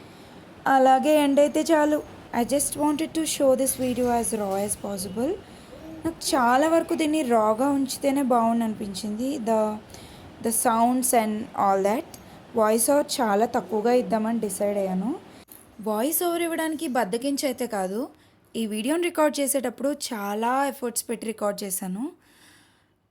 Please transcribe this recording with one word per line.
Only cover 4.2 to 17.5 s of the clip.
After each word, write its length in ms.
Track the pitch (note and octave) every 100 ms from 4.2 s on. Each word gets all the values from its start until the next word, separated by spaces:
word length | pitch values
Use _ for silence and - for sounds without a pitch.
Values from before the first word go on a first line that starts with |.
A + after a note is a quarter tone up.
| A#3
raw 400 | A3 G3 G3 G#3
as 60 | - G#3
possible. 480 | G3 G3 G3+ C#4 G#4 - - - - - D#4+
నాకు 300 | E4 - -
చాలా 340 | C#4+ A#3+ B3+ D#4+
వరకు 260 | E4 E4
దీన్ని 280 | D#4+ D#4 D#4
రాగా 460 | B3+ A#3 G#3+ A3 C#4
ఉంచితేనే 540 | C#4 C4 - C#4 C#4
బాగుండు 420 | B3+ A#3+ A3+ A#3
అనిపించింది. 760 | A3+ G3+ G3+ F#3 G#3+ G#3+ C4 D4
The, 380 | A3 A3 G#3+ G#3+ - - - - - -
the 100 | A3+
sounds 540 | A3+ B3 A3+ A#3+ B3+ B3
and 300 | A#3+ G#3+ G#3+
all 460 | A#3 - G3+ G3 G3
that. 180 | B3 - - - - - A#3
వాయిస్ 340 | G#3+ A3+ B3+
ఓవర్ 160 | C#4+ D4 -
చాలా 260 | A3 G3+ A#3
తక్కువగా 460 | A#3+ F3+ G#3+ A3+
ఇద్దామని 480 | B3 F#3+ A3 A3 A#3
డిసైడ్ 380 | G#3+ F#3 G#3 G3+
అయ్యాను. 360 | F#3+ F#3 A3 F4+ - - - - - -
వాయిస్ 420 | G#3+ G#3+ C4+ E4
ఓవర్ 200 | F4 E4+
ఇవ్వడానికి 440 | E4+ E4 D#4+ D4+ D#4+
బద్దకించి 600 | B3 G3 A#3 C#4 C#4
అయితే 200 | C#4+